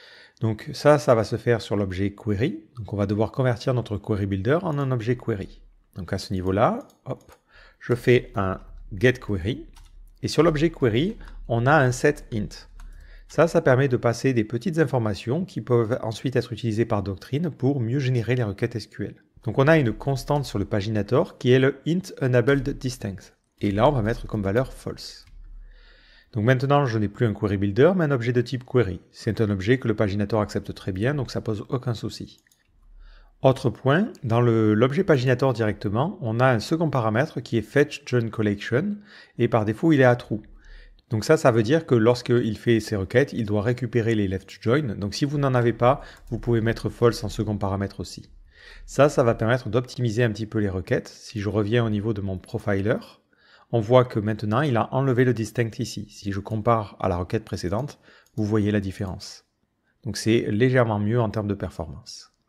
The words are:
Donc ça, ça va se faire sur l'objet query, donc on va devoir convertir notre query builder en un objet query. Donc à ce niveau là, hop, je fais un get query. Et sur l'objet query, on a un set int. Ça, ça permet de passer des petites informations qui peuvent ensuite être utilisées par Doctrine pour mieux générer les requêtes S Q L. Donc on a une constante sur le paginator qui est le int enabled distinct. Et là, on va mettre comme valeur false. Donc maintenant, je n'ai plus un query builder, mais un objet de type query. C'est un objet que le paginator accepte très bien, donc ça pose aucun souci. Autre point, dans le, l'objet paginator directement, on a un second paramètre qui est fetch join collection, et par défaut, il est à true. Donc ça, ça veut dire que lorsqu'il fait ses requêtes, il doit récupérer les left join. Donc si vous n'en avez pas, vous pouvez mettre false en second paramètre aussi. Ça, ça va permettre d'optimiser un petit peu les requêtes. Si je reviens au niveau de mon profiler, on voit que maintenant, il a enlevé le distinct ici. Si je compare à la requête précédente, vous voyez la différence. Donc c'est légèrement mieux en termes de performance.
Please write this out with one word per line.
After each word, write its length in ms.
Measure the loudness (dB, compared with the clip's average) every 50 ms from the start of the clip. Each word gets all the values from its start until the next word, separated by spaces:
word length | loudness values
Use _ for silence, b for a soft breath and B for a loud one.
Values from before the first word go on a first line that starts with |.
| B B B B B B B B
Donc 280 | -2 -2 -2 -4 -8 -12 -6
ça, 240 | 2 4 6 6 6
ça 160 | 6 4 4
va 120 | 4 4
se 100 | 0 -2
faire 260 | -4 0 0 0 0
sur 140 | 0 -2 -2
l'objet 360 | -2 -2 -2 -2 -4 -4 -4
query, 520 | -4 -6 -4 -4 -2 0 0 -2 -2 -6 -12 -16 -16 -14
donc 140 | -12 -8
on 60 | -4 -2
va 80 | -2
devoir 260 | 0 0 0 0 -2
convertir 440 | 0 -2 0 0 0 -2 -2 -2 -2
notre 220 | -2 -2 -4 -6 -6
query 280 | -4 -4 -2 -2 -2
builder 340 | -2 -2 -2 0 0 0 0
en 180 | 0 -2 -2 -2
un 120 | -2 -2
objet 240 | -2 -2 -2 -2 -4
query. 460 | -4 -2 -6 -4 -4 -6 -10 -14 -20 -20 -20 _ _ _ _ -14
Donc 160 | -12 -8 -6
à 80 | -6 -6
ce 140 | -6 -4 -6
niveau 180 | -4 -2 0
là, 360 | 2 4 4 2 2 -2 -8 -14 _ _ -14
hop, 260 | -14 -14 -14 -14 _ -20 _ _ b b b b b b b
je 140 | -4 -4 -4
fais 380 | -2 2 4 4 4 2 0 -4
un 240 | -4 -2 -2 -4 -6 -10 -18 -20 -20 -16 -14 -4 2
get 140 | 2 2 2
query. 520 | 2 -2 -6 -4 -4 -2 -4 -6 -6 -8 -16 -20 -20 -20 -20 -20 -20 -20 -20 _ -8 -6
Et 40 | -4
sur 140 | 2 2
l'objet 300 | 4 4 4 2 0 -2
query, 440 | 0 0 0 2 2 2 0 -2 -4 B B B B B B -4
on 200 | -2 0 2 4
a 80 | 4
un 160 | 4 4 2
set 340 | 0 0 0 0 0 -2 -6 -8 -6
int. 340 | -6 -6 -6 -10 -16 -20 -20 -20 -20 b b b b b b b b b b
Ça, 200 | 2 2 2 4
ça 140 | 4 2
permet 260 | 4 4 4 4 4 2
de 100 | 0 0
passer 360 | 0 0 -2 0 0 0 2
des 100 | 2 0
petites 360 | 0 -2 -6 -4 -2 0 0
informations 640 | 0 2 0 0 0 0 -4 -4 -4 -4 -4 -4 -4
qui 160 | -6 -8 -8
peuvent 380 | -2 0 2 2 2 0 -2 -4
ensuite 340 | -4 -6 -8 -6 -4 -2 -2
être 180 | -2 -2 -4 -6
utilisées 320 | -6 -4 -2 0 0 0
par 180 | 0 0 -2 -2
Doctrine 480 | -4 -6 -8 -8 -6 -4 -4 -4 -4
pour 280 | -4 -2 0 0 0 0
mieux 200 | -2 -2 -2 -2
générer 360 | 0 0 0 0 0 0 0
les 80 | 0 0
requêtes 320 | -2 -4 -4 -4 -4 -4
S 120 | -6 -10 -10
Q 180 | -10 -10 -10
L. 100 | -10 -10 _ _ _ _ -12 -8
Donc 160 | -4 0 2
on 80 | 4 6
a 100 | 6 4
une 160 | 4 2 -2
constante 520 | -2 -4 -4 -4 -4 -2 -2 -2 -2 -2
sur 120 | -2 -4 -4
le 80 | -4
paginator 720 | -2 -2 -2 -2 -2 -2 -2 -2 0 2 0 0 0 -4 -2
qui 140 | 2 4
est 80 | 4 6
le 180 | 4 2 0 -2 -4 -2
int 260 | -2 -2 -4 -6 -8 -4
enabled 480 | -2 2 2 2 4 4 2 2 0 -4 -6 -6
distinct. 560 | -6 -8 -8 -6 -8 -8 -8 -10 -14 -20 _ _ _ _ _ -4
Et 80 | -2 -2
là, 180 | 2 4 4 4
on 40 |
va 100 | 4 2
mettre 240 | 0 0 -2 -4 -6
comme 160 | -6 -4 -2
valeur 320 | -2 0 0 0 0 -2 -6
false. 500 | -14 -12 -12 -12 -12 -14 -18 -18 -20 -20 -20 -20 -20 -20 -20 -20 -20 b b b b b b b b b b b b b b b
Donc 120 | 0 2
maintenant, 420 | 2 2 2 2 2 2 4 4 2
je 100 | 0 0
n'ai 120 | 0 -2
plus 180 | 0 0 0 0
un 60 | 0
query 240 | 0 -2 0 0 0
builder, 360 | 0 0 4 4 4 6 4
mais 100 | 4 2
un 60 | 0
objet 220 | 0 0 0 0 0
de 80 | 0
type 240 | 0 -2 -4 -8 -6
query. 340 | -2 0 2 2 0 -2 -8 -12 _
C'est 280 | -16 -8 -6 -4 -2 0
un 120 | 0 0
objet 260 | 0 0 2 2 2 2
que 100 | 2 -2
le 80 | 0
paginator 460 | 0 0 0 0 -2 -2 0 0 0
accepte 320 | 0 0 -4 -6 -6 -8 -12
très 180 | -10 -8 -8
bien, 220 | -4 -2 -2 -2 -2
donc 160 | -2 -4 -6
ça 120 | -6 -8
pose 220 | -6 -4 -6 -6 -6 -6
aucun 240 | -6 -6 -4 -4 -6
souci. 460 | -6 -6 -10 -10 -12 -14 -16 -18 _ _ _ _ _ _ _ _ _ _ -20 -20 b b b b b b b b b 4
Autre 260 | 4 4 4 0 -2
point, 420 | -2 0 0 2 2 2 2 0 -4 -8 -4
dans 180 | 0 2 4
le, 320 | 4 4 4 4 4 4 4
l'objet 300 | 4 4 2 2 0 2
paginator 500 | 2 2 2 4 2 2 2 2 0 2
directement, 640 | 2 0 -2 -2 -2 -4 -4 -2 0 -2 -2 -4 -6
on 180 | -4 -4 0 2
a 120 | 4 4
un 80 | 2 2
second 300 | 0 -2 -2 0 0 0
paramètre 500 | 0 0 0 0 2 0 0 -2 -4 -10
qui 180 | -6 -2 -2 -2
est 40 |
fetch 420 | -2 2 2 2 2 2 0 -14 -8
join 240 | -2 0 0 0 -2
collection, 680 | -2 -2 0 0 0 -2 -2 -2 -2 0 0 -2 -4 -6 B B B B B B B B
et 100 | 0 2
par 160 | 2 2 2
défaut, 300 | 0 -2 0 2 4 6
il 80 | 6
est 40 | 6
à 100 | 6 6
true. 260 | 4 0 -6 -8 -8 -8 -12 -20 b b b b b b b b b b -4
Donc 120 | -4 -2 2
ça, 140 | 4 4 4
ça 140 | 6 4
veut 100 | 4 4
dire 240 | 4 4 2 0 2
que 80 | 2 2
lorsqu'il 640 | 4 6 4 4 2 2 0 2 2 2 0 -4 -2
fait 220 | 0 2 2 2
ses 160 | 2 0 -2
requêtes, 380 | -2 -2 0 2 2 2 2 -2
il 120 | -6 -4
doit 160 | -2 -2 0
récupérer 540 | 0 0 -2 -2 -4 -2 -2 0 0 2 0
les 120 | 0 0 -2
left 220 | -2 -6 -8 -10 -14 -6
join. 360 | -2 0 0 0 0 -2 -4
Donc 180 | -4 -6 -6 -4
si 100 | -2 -4
vous 140 | -2 -2 0
n'en 160 | 0 2 2
avez 200 | 2 2 2 2
pas, 280 | 2 4 2 2 2 B B B B B B
vous 100 | -8 -6
pouvez 220 | -2 0 0 2
mettre 280 | 2 0 -2 -2 -4 -6
false 340 | -2 2 2 2 2 2 -6
en 60 | -8
second 280 | -6 -6 -4 -4 -4 -4
paramètre 420 | -2 -2 -2 -2 -4 -6 -6 -10
aussi. 300 | -12 -12 -12 -18 -18 -20 -20 -20 -20 B B B B B B B B
Ça, 220 | B 2 4 4 4
ça 160 | 4 4 2
va 120 | 2 2
permettre 340 | 2 2 0 0 0 -2 -2
d'optimiser 540 | -2 -2 -2 -2 -6 -4 -4 -2 0 0 0
un 80 | 0
petit 160 | 0 -4 -8 -4
peu 100 | -2 -2
les 120 | -2 -2
requêtes. 380 | -2 -4 -2 -2 -2 -2 -2 -6
Si 320 | -16 -20 -18 -12 -8 -6
je 100 | -4 -2
reviens 360 | 0 -2 0 2 2 0 0
au 60 | 0
niveau 220 | 0 -2 -2 -2 -4
de 80 | -4
mon 180 | -4 -6 -8 -8
profiler, 580 | -10 -10 -10 -8 -4 -2 -2 0 0 0 -2 -2 -4 -12 -20 _ _ _ b b b b b b b b
on 100 | -2 -2
voit 240 | 2 6 6 6 6
que 140 | 4 0 -4
maintenant, 420 | -2 -2 -4 -4 -2 -2 0 0
il 160 | 0 2 0 0
a 140 | 0 0 0
enlevé 300 | 0 0 2 2 2 2
le 80 | 2 2
distinct 440 | -2 -4 -6 -4 -4 -4 -4 -4 -8
ici. 300 | -8 -8 -8 -10 -12 -14
Si 220 | -14 -12 -8 -6
je 80 | -6 -6
compare 560 | -6 -6 -6 -2 2 2 2 2 0 -6 -10 -4
à 80 | -2 -2
la 80 | -2 -2
requête 260 | -4 -4 -4 -6 -4
précédente, 560 | -6 -10 -6 -6 -4 -4 -4 -6 -6 -10 _ b b b b b b b
vous 100 | -4 -2
voyez 260 | 0 2 2 2 2
la 80 | 2 0
différence. 640 | 0 -2 -6 -6 -8 -8 -8 -12 -14 -16 -20 -20 _ _ _ _ _ _ _ _ _ _ _ _ -10
Donc 100 | -10 -8
c'est 340 | -4 0 2 2 2 2 0
légèrement 500 | 0 2 2 4 4 4 2 2 2 -2
mieux 200 | 0 0 0 0
en 100 | 0 0
termes 200 | -2 -2 -2 -2
de 40 | -4
performance. 800 | -4 -6 -8 -8 -8 -10 -10 -10 -16 -16 -18 -20 -20 -20 _ _ _ _